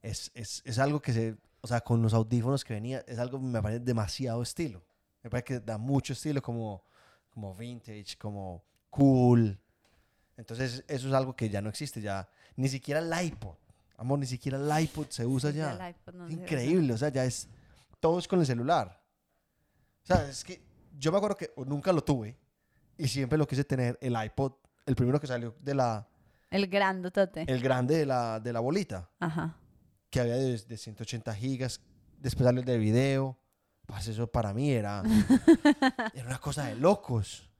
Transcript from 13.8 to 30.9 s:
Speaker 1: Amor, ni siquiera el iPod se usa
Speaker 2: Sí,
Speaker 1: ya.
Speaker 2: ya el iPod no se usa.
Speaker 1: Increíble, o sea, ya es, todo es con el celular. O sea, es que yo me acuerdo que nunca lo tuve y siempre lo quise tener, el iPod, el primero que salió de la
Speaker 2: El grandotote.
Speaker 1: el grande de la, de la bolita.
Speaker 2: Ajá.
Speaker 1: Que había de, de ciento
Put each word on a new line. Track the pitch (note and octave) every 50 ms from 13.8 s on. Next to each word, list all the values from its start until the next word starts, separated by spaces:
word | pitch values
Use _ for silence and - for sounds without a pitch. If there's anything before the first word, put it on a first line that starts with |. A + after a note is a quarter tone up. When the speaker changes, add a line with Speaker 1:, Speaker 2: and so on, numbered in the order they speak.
| _ _ _
Speaker 1:
Amor, | _ A#2 B2 C#3 C#3+
ni | C#3+
siquiera | B2 B2+ A#2+ - C#3 C3+ C3+
el | C#3 D3 D3+ D#3 D#3+
iPod | D#3 - D#3 D3+ C3+
se | - - A#2
usa | A#2+ C3+ C3+ B2 D3
Speaker 2:
Sí, | C#3+ D3
Speaker 1:
ya. | D#3+ D3+ A#2+ G2
Speaker 2:
ya | - -
el | F3
iPod | _ _ - F3+
no | F3+ F3 E3+
se | E3+
usa. | E3 F3+
Speaker 1:
Increíble, | F3 D#3+ C3+ A#2+ C3 E3 F#3 E3 C3+ A#2+
o | A2
sea, | C3 D3
ya | B2+ C3+ B2+
es, | B2+ A#2 - - - - - - _ - - _ _ - _
todo | - D#3+ E3 F3+
es | E3+ -
con | - F3+
el | E3
celular. | C3 B2+ A#2 A#2+ C#3 E3+ D#3+ A2+ F2+ F#2 _ _ _ _ _ _ _ _ _ _ _ _ _ _ _ _ _ _ _ _ _ _
O | -
sea, | F3 F3 D3+ C#3
es | C3+ - -
que | - F3+ - _ _ _ _ _ _ - D3
yo | C3+ D#3 E3
me | G3
acuerdo | F#3+ G#3 G3+ -
que | F3 - - - C3
nunca | C3 C#3+ C#3+ - F#3+ F#3
lo | D#3 -
tuve | - D3 B2+ A2 G#2 A#2+ _ _ _ _ _ _ _ _ _ _ _ _ _
y | D#3+ C3
siempre | - C3+ C#3 A#2+ D3 D#3
lo | D3+ -
quise | - B2+ C#3+
tener, | - C#3+ B2+ B2+ A#2+ A#2+ -
el | - C3 A#2+ A2+
iPod, | A2 G#2+ - - C#3 C3+ C3 _ _ _ _ _ _
el | - C3
primero | - B2+ A#2+ C3 D3
que | C#3+ C3
salió | B2+ A#2+ A#2 A#2 A2+ _
de | - C#3 C#3
la | C#3 B2+ A#2+ A2+ G#2+ G2+ _ _ _ _ _ _ _ _ _
Speaker 2:
El | - G3 G3+ F#3+
grandotote. | F3 G3+ G3+ F#3+ F#3+ F#3 F3+ F3+ F3+ - G3 F#3 - D#3+ D#3+ -
Speaker 1:
el | C3+ B2+
grande | A#2+ C3+ B2+ B2+ B2 B2 D3+ D#3+
de | D3+
la, | C#3 C3 B2 A#2+ A#2 A2 A2
de | A2 B2 A#2
la | A#2
bolita. | A#2 B2+ D#3 G3 G3 - G#2 F#2 F2 - _ _
Speaker 2:
Ajá. | - F3 D#3 E3 D#3+ E3 D#3+ _ _ _ _ _ _ _ _ _ _ _
Speaker 1:
Que | - C3
había | B2 A#2 A#2
de, | B2 C3+ C3 B2 A2+
de | G#2 - A#2+ G#2
ciento | - -